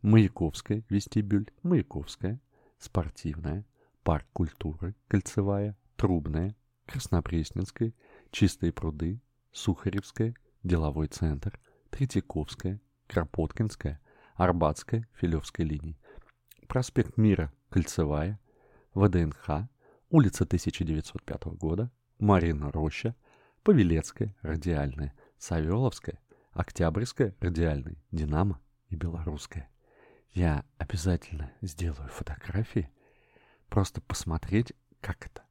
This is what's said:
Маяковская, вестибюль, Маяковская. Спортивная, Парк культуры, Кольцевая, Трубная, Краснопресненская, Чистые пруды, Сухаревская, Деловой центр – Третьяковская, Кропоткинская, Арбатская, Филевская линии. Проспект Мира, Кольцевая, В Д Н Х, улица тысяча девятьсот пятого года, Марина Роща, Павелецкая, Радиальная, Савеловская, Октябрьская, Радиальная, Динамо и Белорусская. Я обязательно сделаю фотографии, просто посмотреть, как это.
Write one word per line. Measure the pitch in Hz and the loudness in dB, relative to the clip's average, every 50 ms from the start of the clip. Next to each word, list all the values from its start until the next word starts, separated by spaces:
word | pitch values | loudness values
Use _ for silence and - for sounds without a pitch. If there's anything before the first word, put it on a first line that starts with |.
Маяковская, | - 104 107 113 107 92 - - 85 78 - - - - 104 107 113 _ | 6 8 8 8 8 8 4 0 -2 -2 -2 -6 -4 -4 -4 -4 -2 _
вестибюль, | 101 101 - - - 110 104 101 104 101 107 - _ _ | 0 0 0 2 0 0 0 2 2 0 0 -2 _ _
Маяковская. | _ 170 180 139 - - - - 71 - - _ - 95 110 131 _ _ _ _ _ _ _ _ | _ 2 2 2 2 0 -6 -10 -8 -10 -12 _ -4 -4 -4 -6 _ _ _ _ _ _ _ _
Спортивная, | - - _ - 82 76 - - - 82 73 80 80 78 76 98 107 _ _ _ _ _ _ _ _ | -20 -4 _ -2 -2 -2 -6 -8 -6 -6 -6 -4 -6 -4 -6 -6 -8 _ _ _ _ _ _ _ _
Парк | 85 82 73 - _ _ | 0 0 0 -2 _ _
культуры, | - 87 78 - _ - 78 78 80 82 87 104 _ _ _ | -4 -4 -4 -4 _ -8 -8 -8 -6 -8 -8 -8 _ _ _
Кольцевая, | - 101 - - - - 98 98 101 101 101 104 101 _ _ _ _ | -2 0 0 0 -2 -2 0 0 0 0 -2 -4 -6 _ _ _ _
Трубная, | - - 98 92 85 73 78 76 78 87 98 107 _ _ _ _ _ _ - | -2 0 2 2 2 0 -2 -2 -2 -2 -4 -6 _ _ _ _ _ _ -12
Краснопресненская, | - 139 - - - 85 80 - 87 82 76 - - 90 92 - - - 113 113 - _ _ - - - - _ | -10 -10 -4 0 0 0 0 0 -2 -2 -2 -2 -4 -6 -6 -6 -4 -4 -4 -4 -4 _ _ -20 -20 -20 -20 _
Чистые | - - 110 95 - - - 85 - | 0 2 2 2 2 2 -2 -2 -2
пруды, | - - 80 76 73 80 82 98 123 _ _ _ _ _ _ _ | -2 -6 -6 -4 -2 -4 -4 -4 -6 _ _ _ _ _ _ _
Сухаревская, | - - - 90 - - 98 90 98 - - - - 110 113 120 - _ _ _ _ | -4 -2 -2 -2 0 -2 -2 -2 -2 -6 -6 -4 -2 -2 -2 -2 -8 _ _ _ _
Деловой | - 90 87 82 80 76 69 76 78 73 | -2 0 0 2 2 0 0 0 -2 -4
центр – | - - - 80 76 69 - 101 - - _ _ _ _ _ _ | -2 -2 -2 -2 -2 -2 -6 -8 -8 -10 _ _ _ _ _ _
Третьяковская, | - - 139 127 - 101 - - - 78 76 - - - - 90 95 101 _ _ _ _ _ _ | -4 -4 -4 0 0 -2 -4 -2 -6 -6 -4 -6 -8 -6 -6 -6 -6 -6 _ _ _ _ _ _
Кропоткинская, | - - 85 76 - - 80 76 - - 113 107 - - - 73 71 - _ _ _ _ _ - _ | -2 0 0 0 -2 -2 -2 -2 0 -2 -2 -2 -2 -4 -6 -6 -6 -6 _ _ _ _ _ -20 _
Арбатская, | - 87 90 87 87 80 76 76 - - - - 117 113 _ _ | 2 2 2 4 4 2 0 0 -2 -6 -4 -4 -4 -4 _ _
Филевская | - - 87 82 78 - - - - 87 | -2 -2 0 0 0 -2 -6 -4 -4 -2
линии. | 78 76 73 78 78 80 - _ - - - - _ _ _ _ _ - _ - _ | -2 -2 -4 -6 -10 -12 -14 _ -20 -20 -20 -20 _ _ _ _ _ -20 _ -12 _
Проспект | - 131 123 - _ - 110 - - | -2 -2 -2 0 _ 0 0 2 2
Мира, | - 107 107 98 82 80 71 - _ _ _ | 4 6 6 6 4 2 -4 -6 _ _ _
Кольцевая, | - 95 80 - - - 82 73 73 73 78 92 107 101 _ _ _ _ _ _ _ - _ _ _ | 0 0 0 2 0 0 0 2 2 0 0 -2 -4 -6 _ _ _ _ _ _ _ -20 _ _ _
В | 95 98 104 | 4 4 6
Д | 90 90 | 6 4
Н | 82 78 | 2 2
Х, | 76 - - - 78 78 104 123 _ _ _ _ _ _ _ _ | -2 -8 -6 -4 -4 -4 -4 -8 _ _ _ _ _ _ _ _
улица | - 160 135 98 - - 92 | 6 6 6 6 4 0 -2
тысяча | - - 87 - - - - 87 | 0 0 0 0 -2 -4 -2 -2
девятьсот | 80 78 76 78 - - - _ | -2 -2 -2 -4 -6 -12 -14 _
пятого | - - - - 82 82 | -10 -10 -8 -8 -10 -10
года, | 82 80 78 82 92 113 123 _ _ _ _ _ _ | -6 -4 -2 -2 -2 -2 -4 _ _ _ _ _ _
Марина | 104 104 101 90 85 82 80 73 73 71 69 | 4 6 6 6 6 4 0 0 -2 -4 -2
Роща, | 80 78 78 - - - 113 117 _ _ _ _ _ _ _ _ _ _ | -2 -2 -2 -2 -2 -6 -6 -6 _ _ _ _ _ _ _ _ _ _
Павелецкая, | - 208 143 101 87 82 80 78 - - - - 107 98 _ | 6 8 8 8 6 4 2 0 -4 -6 -6 -6 -6 -6 _
Радиальная, | - 80 80 82 80 87 82 73 71 71 64 71 71 69 - _ - _ _ _ | -8 -6 -6 -4 -2 0 0 0 0 -2 -4 -4 -8 -8 -8 _ -20 _ _ _
Савеловская, | - - 87 82 78 80 92 110 131 123 - - _ - - - _ _ - _ _ _ | -8 -4 -2 -2 0 0 0 0 0 -2 -2 -4 _ -12 -12 -12 _ _ -20 _ _ _
Октябрьская, | - - 80 - - - 90 82 80 101 113 123 - - 139 104 92 _ | -6 -6 -6 -6 -2 0 0 2 2 0 -2 -4 0 -2 -2 -2 0 _
Радиальная, | - 90 85 80 85 80 76 71 64 82 80 - _ _ | -2 -2 0 2 2 2 2 0 -4 -8 -12 -14 _ _
Динамо | - 82 78 73 76 76 92 101 90 - _ _ _ _ _ _ | -4 -4 -2 0 2 2 2 0 0 -4 _ _ _ _ _ _
и | 90 78 | -6 -4
Белорусская. | - 85 82 82 80 78 76 73 - - - 80 71 - _ _ _ _ _ _ - _ _ _ _ _ | -4 -4 -4 -4 -6 -6 -6 -8 -10 -12 -12 -12 -12 -14 _ _ _ _ _ _ -20 _ _ _ _ _
Я | _ 92 90 82 76 71 - _ _ _ | _ 2 2 4 4 2 -2 _ _ _
обязательно | - - - 90 80 92 90 80 - - - 73 71 67 - _ | -8 -6 -4 -2 0 2 0 0 0 -6 -8 -8 -8 -10 -10 _
сделаю | - 92 76 - 90 85 73 67 73 71 | -10 -10 -6 -4 -4 -4 -4 -6 -10 -12
фотографии, | - - - - 73 - - - - 98 110 - - - 90 - _ _ _ _ _ _ _ _ _ _ _ _ _ _ _ _ | -10 -10 -8 -8 -8 -10 -10 -4 -2 -2 -2 0 -2 -4 -4 -4 _ _ _ _ _ _ _ _ _ _ _ _ _ _ _ _
просто | - 110 98 - - - | 0 2 2 2 -2 -12
посмотреть, | - _ - - - - 82 82 - - 87 107 120 - - _ _ _ _ _ | -8 _ -8 -6 -4 -4 -4 -4 -2 2 2 2 2 0 -6 _ _ _ _ _
как | - - 92 _ - - | -8 -8 -8 _ -8 -18
это. | _ - - _ | _ -20 -20 _